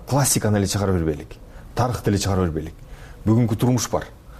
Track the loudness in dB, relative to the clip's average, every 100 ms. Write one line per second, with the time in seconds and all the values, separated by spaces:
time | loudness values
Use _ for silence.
0 | 0 2 2 2 2 2 2 2 2 2
1 | 0 -2 -8 -16 -18 -18 -8 -2 -2 0
2 | 0 2 2 2 2 -2 -6 -12 -18 -18
3 | -18 -4 2 4 4 2 2 2 0 -2
4 | -4 -12 -20